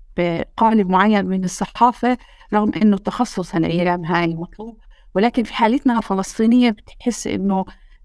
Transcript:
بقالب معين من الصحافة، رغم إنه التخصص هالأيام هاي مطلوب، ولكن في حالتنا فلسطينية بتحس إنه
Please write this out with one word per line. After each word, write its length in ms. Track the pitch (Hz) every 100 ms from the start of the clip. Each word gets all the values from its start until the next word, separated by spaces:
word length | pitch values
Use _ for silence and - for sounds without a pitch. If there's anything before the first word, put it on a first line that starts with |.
| - -
بقالب 720 | 175 170 - - 220 220 185
معين 380 | 185 208 208 185
من 180 | 190
الصحافة، 720 | 185 - - - 240 - 240 247 - - -
رغم 180 | 208 214 -
إنه 140 | 208 196
التخصص 580 | 185 - 247 - 170
هالأيام 500 | 175 165 170 175 175
هاي 300 | 165 175 170
مطلوب، 440 | 165 175 - 226 220 - - -
ولكن 280 | 185 233 254
في 120 | 214
حالتنا 460 | - 220 269 262 233
فلسطينية 720 | - 196 190 - 220 247 240
بتحس 560 | 214 - - 247 - -
إنه 380 | 190 196 190 190 - - -